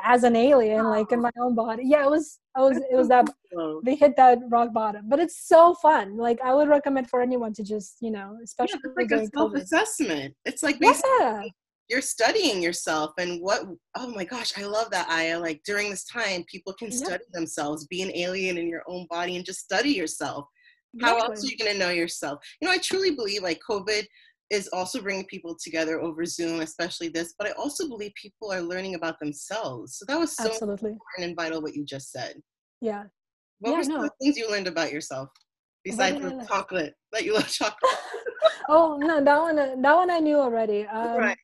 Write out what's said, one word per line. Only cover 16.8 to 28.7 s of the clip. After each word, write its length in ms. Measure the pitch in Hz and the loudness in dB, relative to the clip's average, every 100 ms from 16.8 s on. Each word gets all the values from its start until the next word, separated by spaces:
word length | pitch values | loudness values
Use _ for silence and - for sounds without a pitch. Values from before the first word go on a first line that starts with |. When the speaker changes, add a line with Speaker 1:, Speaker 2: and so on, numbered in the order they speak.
| 226 | -8
Speaker 1:
Yeah. 60 | 247 | -6
Speaker 2:
study 280 | 277 180 - | -6 -6 -8
themselves, 540 | 175 160 - 147 151 147 | -8 -8 -6 -6 -6 -8
be 160 | 180 | -8
an 80 | 190 165 | -6 -4
alien 420 | 180 190 185 175 | -4 -4 -4 -4
in 80 | 170 | -6
your 140 | 165 - | -8 -10
own 180 | 180 175 | -12 -8
body 280 | 170 175 180 | -6 -6 -6
and 80 | |
just 160 | 185 190 | -10 -12
study 300 | - 190 277 | -4 -2 0
yourself. 560 | 202 156 - 143 - - _ _ _ _ 226 | 0 -2 -6 -8 -8 -12 _ _ _ _ -2
How 120 | 240 | 2
else 80 | 233 226 214 | 2 0 -4
Speaker 1:
Exactly. 40 | 233 | -6
Speaker 2:
are 20 | |
you 60 | - | -4
gonna 200 | 214 202 | -2 0
know 120 | 180 | 0
yourself? 500 | 175 170 - 151 - - - | 0 -2 -4 -8 -8 -12 -6
You 60 | 349 | -2
know, 80 | |
I 40 | 359 | -2
truly 340 | - 381 381 | 0 0 0
believe, 280 | 277 208 208 | -2 -4 -4
like, 160 | 185 160 - | -4 -4 -4
covid 340 | 202 190 214 208 _ _ _ - | -4 -2 -4 -4 _ _ _ -4
is 160 | 208 190 | -4 -2
also 280 | 185 185 262 | -6 -4 -6
bringing 260 | 196 196 190 | -6 -6 -8
people 300 | 190 165 165 | -12 -12 -12
together 380 | - 165 160 160 | -6 -4 -2 -2
over 240 | 170 156 | -4 -6
Zoom, 340 | 170 - 170 165 | -6 -4 -4 -4
especially 480 | 160 - 170 - 170 | -6 -6 -8 -6 -6
this, 260 | 165 170 - | -6 -6 -6
but 80 | 208 | -8
I 60 | |
also 340 | - 294 294 330 | -6 -6 -6 -8
believe 240 | 226 208 - | -8 -12 -14
people 300 | 208 - 208 | -20 -14 -8
are 100 | 185 | -6
learning 340 | 170 | -6